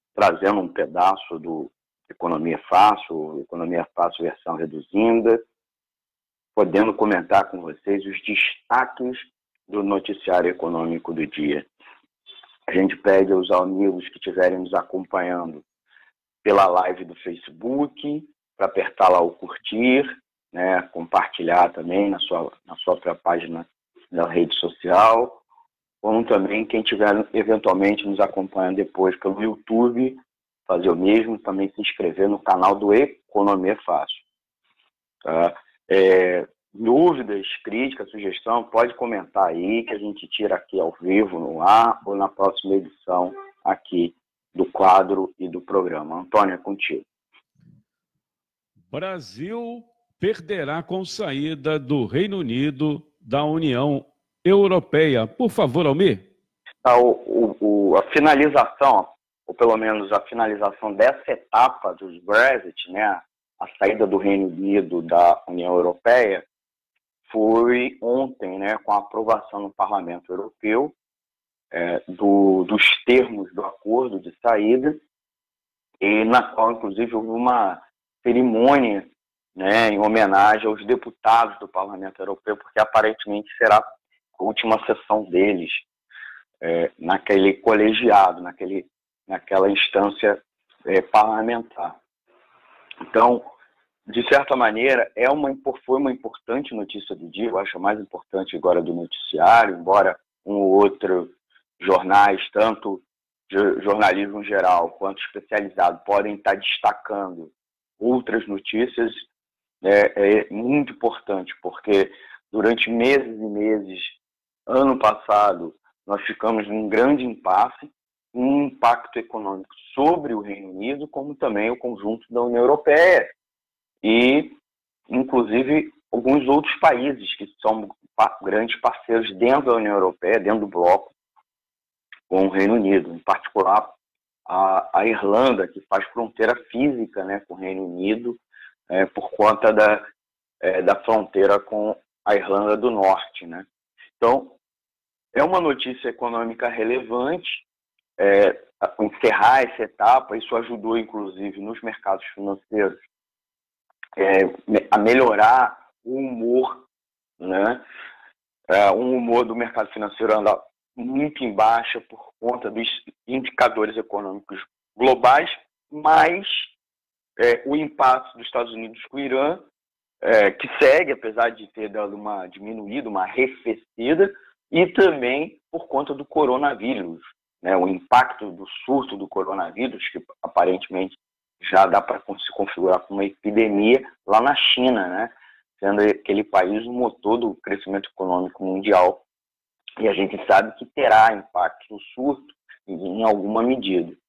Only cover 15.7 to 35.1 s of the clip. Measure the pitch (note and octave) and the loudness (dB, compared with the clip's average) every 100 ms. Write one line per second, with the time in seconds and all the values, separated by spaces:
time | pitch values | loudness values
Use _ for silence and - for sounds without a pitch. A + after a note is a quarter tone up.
15.7 | _ _ _ _ _ _ _ G#2 G2 F#2+ | _ _ _ _ _ _ _ 2 4 4
16.7 | F2+ F#2 F2+ F2 E2+ F2+ F2 - D#2+ A2+ | 4 0 -4 -12 -16 -14 -14 -18 -12 -6
17.7 | C#3 D3 - D3 D3+ - _ _ - F#2+ | -4 -4 -6 -10 -10 -12 _ _ -4 -4
18.7 | G2 F#2 - F#2 F2+ E2+ - F2+ - - | -2 -4 2 4 4 2 -4 -18 -16 -8
19.7 | G#2+ B2 C3 C#3 - _ _ _ E2+ F#2 | -2 2 2 0 -8 _ _ _ -4 -2
20.7 | F#2 F2+ E2+ E2+ F#2+ F2 - E2+ F2 E2+ | -2 -4 -12 -2 0 0 -4 0 2 2
21.7 | E2+ E2 F#2+ G2+ F2+ - E2+ D#2+ - - | -2 -6 -2 -2 -2 -4 -6 -6 -12 -20
22.7 | E2 - F2 F2+ E2 F2+ F2 E2 E2 - | -8 -4 -2 -4 -6 -2 -2 -4 -12 -14
23.7 | _ _ _ _ E2+ E2+ E2+ D#2+ - E2+ | _ _ _ _ -4 -2 0 0 -2 -6
24.7 | - F2+ F#2 A2 A2+ B2 - _ _ _ | -6 2 6 6 4 0 -6 _ _ _
25.7 | _ _ _ G#2 A2+ A2+ G#2 F#2+ G#2+ A2 | _ _ _ -2 0 2 0 0 -4 -2
26.7 | A2+ G#2+ G2+ G#2 G#2 G#2+ A2+ G#2 G#2+ G#2+ | -4 -2 0 2 2 -2 -2 0 2 2
27.7 | F#2+ G2+ G#2 G#2 G2 G2 G2 F#2+ G2 F#2 | 2 2 0 -4 -2 -2 -2 -6 -4 -4
28.7 | F#2+ F#2+ - F#2 F2+ F#2+ F#2+ A2 G#2+ - | -2 -4 0 0 0 -4 -4 -6 -6 -4
29.7 | A2+ A#2+ A#2+ C3 C3 _ _ _ _ - | 0 2 0 -4 -6 _ _ _ _ -4
30.7 | F2+ F#2 E2+ F#2+ A2+ A2+ A2 - F#2+ G2 | 0 0 2 4 2 2 -6 -6 -6 -6
31.7 | - G2+ - F2+ F2 G2+ G2+ - F#2 F#2+ | -6 -8 -4 -4 0 -2 0 0 2 2
32.7 | G2+ G2+ G#2+ C#3+ - _ G2+ G2+ G2 F#2 | 2 4 4 2 -4 _ 0 2 0 0
33.7 | G#2+ - D#2 - - _ _ _ _ _ | -4 -4 -4 -4 -12 _ _ _ _ _
34.7 | _ _ _ _ | _ _ _ _